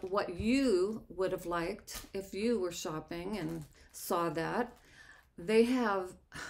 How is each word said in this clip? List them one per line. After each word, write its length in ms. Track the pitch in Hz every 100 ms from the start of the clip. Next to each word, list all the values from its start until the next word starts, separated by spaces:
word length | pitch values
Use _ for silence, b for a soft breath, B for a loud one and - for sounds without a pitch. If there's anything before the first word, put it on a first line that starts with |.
what 380 | 185 196 185 175
you 640 | 214 269 269 185 190 226 -
would 220 | 175 185
have 140 | 185 170
liked 600 | 175 170 214 - - -
if 200 | 196 190
you 260 | 190 226 226
were 120 | 180
shopping 680 | 170 185 156 156 170 180 208
and 260 | 160 165 143 b b
saw 380 | - - 180 170
that. 440 | 156 160 185 240 - B B B B B -
They 260 | 170 220
have, 500 | 233 254 226 190 180 - _ B B